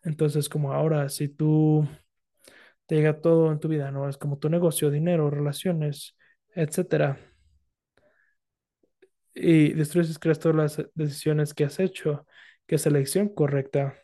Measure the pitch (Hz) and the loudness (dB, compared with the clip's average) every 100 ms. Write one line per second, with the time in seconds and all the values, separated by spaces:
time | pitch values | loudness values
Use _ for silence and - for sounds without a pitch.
0 | 170 151 151 147 147 156 143 139 156 156 | -6 -2 0 0 -4 -4 -2 0 0 0
1 | 143 - 147 143 156 156 156 151 151 - | -2 -4 -8 -2 2 4 4 4 0 -6
2 | _ _ _ _ - - - _ _ 156 | _ _ _ _ -20 -20 -20 _ _ 2
3 | 151 151 165 165 160 151 160 156 139 139 | 2 2 4 4 4 0 -2 -4 -4 -6
4 | 139 139 147 143 151 175 175 156 151 143 | -6 -6 -6 -4 -2 2 0 0 -2 0
5 | 170 170 147 143 147 143 190 170 151 143 | 0 2 0 0 -4 -4 -4 -2 -4 -6
6 | - _ _ _ _ - 151 - 180 147 | -14 _ _ _ _ -4 -4 -2 -2 0
7 | 143 139 - _ _ _ _ _ _ _ | 0 -2 -12 _ _ _ _ _ _ _
8 | _ _ _ _ _ _ _ _ _ _ | _ _ _ _ _ _ _ _ _ _
9 | _ _ _ - 175 160 151 156 151 175 | _ _ _ -4 4 6 6 2 0 0
10 | 165 156 160 156 165 156 151 151 - - | -2 -2 0 0 2 2 0 -4 -10 -6
11 | 151 139 - 151 151 - 147 - 185 185 | -6 -4 -2 0 -2 -2 -4 -2 -4 -2
12 | 156 143 - _ - _ _ 156 156 147 | -6 -6 -10 _ -20 _ _ 0 2 0
13 | 139 185 208 202 143 139 135 143 139 - | 0 0 -2 0 0 0 -2 -2 -4 -8